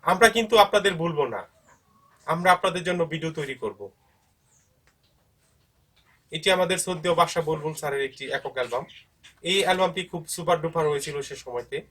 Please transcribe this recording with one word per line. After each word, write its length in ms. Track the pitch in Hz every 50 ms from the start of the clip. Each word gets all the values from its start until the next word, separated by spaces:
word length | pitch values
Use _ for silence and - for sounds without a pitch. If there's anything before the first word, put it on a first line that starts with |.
| -
আমরা 240 | - 180 185 233 220 220
কিন্তু 200 | 233 226 220 233 220 -
আপনাদের 280 | 233 - 208 190 196 185 160
ভুলবো 240 | 165 170 160 147 143 123 110
না, 80 | 101 - - _ _ _ _ - _ _ _ _ _ _ _ _ _ _ -
আমরা 220 | 156 170 175 185 180
আপনাদের 280 | 175 - 190 170 180 165 175
জন্য 140 | 180 180 170 156 160
ভিডিও 180 | 160 147 165 156 156
তৈরি 160 | 147 135 135 123 -
করব। 160 | 107 - _ 101 95 _ _ _ _ _ _ _ _ _ _ _ _ _ _ _ _ _ _ _ _ _ _ _ _ _ _ _ _ _ _ _ _ _ _ _ _ _ _ _ _ _ _ _ _ _ _ _ _ -
এটি 120 | 160 - 190 190
আমাদের 220 | 180 180 170 185 175 -
শ্রদ্ধেয় 320 | - 180 165 156 180 170 170
বাদশা 220 | 175 160 - 175 160 156
বুলবুল 260 | 160 156 147 156 156 -
স্যারের 240 | - 147 139 139 139 131
একটি 140 | - - 135 131 135 131
একক 180 | - 135 - 131
অ্যালবাম। 260 | 123 120 117 123 156 - - - - _ _ _ _ - _ _ - 165
এই 80 | 185 196 190
অ্যালবামটি 360 | 175 185 180 185 175 165 190 180 -
খুব 100 | - 170 156 - -
সুপার 240 | - 170 156 175 165 151
ডুপার 220 | 165 160 165 156 151
হয়েছিল 240 | 147 143 139 160 147 143 139 -
সে 80 | 139 127 -
সময়তে। 340 | 131 123 120 117 - 135 147 - _